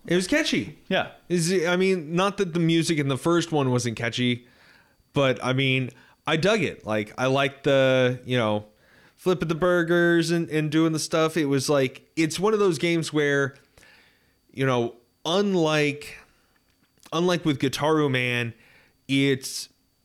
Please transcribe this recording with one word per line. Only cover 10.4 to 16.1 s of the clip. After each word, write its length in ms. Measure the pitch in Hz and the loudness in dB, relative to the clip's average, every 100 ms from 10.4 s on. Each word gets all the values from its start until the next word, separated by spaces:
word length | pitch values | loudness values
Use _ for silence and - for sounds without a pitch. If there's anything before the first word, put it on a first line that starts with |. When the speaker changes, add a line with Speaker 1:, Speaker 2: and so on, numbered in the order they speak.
| 165 | -2
Speaker 1:
and 220 | 156 156 | -2 0
doing 220 | 160 160 | 2 2
the 60 | 156 | 0
stuff. 380 | - 165 160 170 | -2 0 0 0
It 80 | 143 | 0
was 220 | 139 131 | 0 0
like, 400 | 143 131 - _ - | 0 0 -4 _ -4
it's 240 | 160 - | -2 0
one 140 | 208 | 0
of 40 | 214 | 2
those 200 | 196 147 | 2 0
games 340 | 170 170 151 | 0 -2 -2
where, 420 | 151 143 143 135 - _ _ - - _ _ _ _ _ | -2 0 0 -2 -6 _ _ -20 -20 _ _ _ _ _
you 140 | 117 135 | -4 0
know, 280 | 123 120 - _ _ | 0 -2 -6 _ _
unlike, 920 | 156 185 208 185 156 156 147 143 - | -2 0 2 2 2 2 0 -2 -10